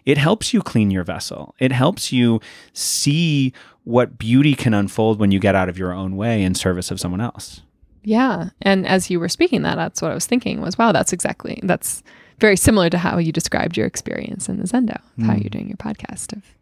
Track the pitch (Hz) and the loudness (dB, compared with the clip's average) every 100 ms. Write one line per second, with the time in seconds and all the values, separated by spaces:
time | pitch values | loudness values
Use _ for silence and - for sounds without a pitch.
0 | - 147 151 220 - 214 - 117 104 95 | 0 2 2 0 0 -2 0 2 2 0
1 | 87 80 - - - - 131 127 143 196 | -4 -8 -10 -12 -14 -2 0 2 2 0
2 | - 127 120 113 - - - - - - | -2 2 4 2 -2 -20 -16 -8 -6 -2
3 | 147 151 170 143 131 - - _ 117 120 | 0 2 2 2 0 -4 -16 _ 0 2
4 | 120 - 110 127 151 131 127 104 98 - | 2 -2 2 4 6 4 2 2 0 0
5 | 113 107 101 98 98 95 92 90 90 90 | 2 2 2 4 4 2 0 -2 -6 -6
6 | 95 95 117 110 92 90 95 90 - 95 | -6 -4 -2 0 0 0 -2 -2 -4 -6
7 | 90 90 117 - - - _ _ _ _ | -6 -4 -6 -8 -18 -20 _ _ _ _
8 | 214 220 262 185 175 - 196 190 - 190 | 0 2 2 0 -6 -4 0 2 2 0
9 | - 180 175 - 349 220 - 170 165 - | 0 -2 -2 0 2 2 0 -2 -4 -4
10 | 160 - - 247 - - - 190 226 175 | -4 -4 -2 -2 -2 -6 -4 0 2 2
11 | - 180 - - - - 190 - - - | 0 -2 -2 -4 -10 -4 -2 -2 -2 -10
12 | - - - - 214 190 - 208 170 175 | -14 -20 -20 2 4 6 6 6 4 2
13 | 180 175 165 156 - - - 170 - - | 0 0 0 -2 -2 -2 -2 -2 -4 -4
14 | - - - - - 185 185 247 240 - | -8 -8 -8 -8 -6 -6 -2 0 0 -4
15 | _ - 113 110 101 - - - - - | _ -4 0 0 -2 -6 -10 -10 -10 -10
16 | - - - 208 - _ | -12 -14 -12 -14 -16 _